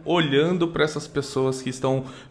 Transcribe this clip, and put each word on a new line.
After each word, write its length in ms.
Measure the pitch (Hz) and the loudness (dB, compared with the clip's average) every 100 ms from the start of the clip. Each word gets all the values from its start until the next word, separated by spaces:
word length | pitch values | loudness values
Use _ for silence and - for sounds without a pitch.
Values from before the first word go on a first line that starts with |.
| - | -2
olhando 600 | 170 156 139 160 180 170 | 2 4 4 4 2 0
pra 160 | 165 | 2
essas 240 | 151 151 - | 0 0 -6
pessoas 560 | 147 139 131 131 131 | -6 -4 0 0 0
que 60 | 131 | -4
estão 340 | 123 131 131 131 - - | -2 0 0 -4 -12 -16